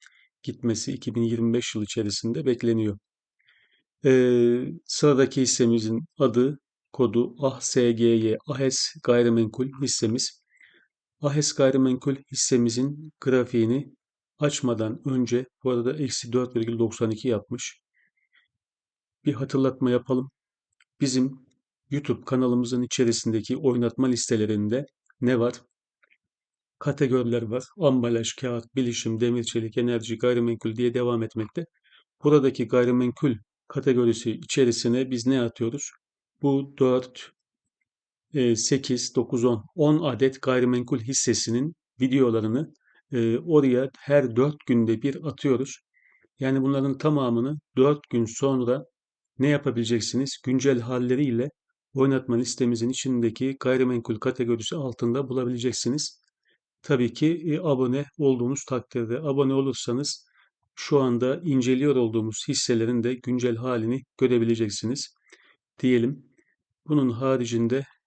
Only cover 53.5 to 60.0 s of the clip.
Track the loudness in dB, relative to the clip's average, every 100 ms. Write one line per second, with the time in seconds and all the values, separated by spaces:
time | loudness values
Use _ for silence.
53.5 | -2 0 2 2 0 -4 -4 -4 -2 -2
54.5 | -2 -4 -6 -6 -4 -2 -2 -2 -4 -4
55.5 | -2 -4 -2 -4 -4 -6 -12 _ _ _
56.5 | _ _ _ -2 0 0 0 0 0 -2
57.5 | -2 0 0 0 -2 -6 0 0 2 -2
58.5 | -4 -6 -6 -4 -6 -4 -4 -2 0 2
59.5 | 2 -2 -4 -4 -4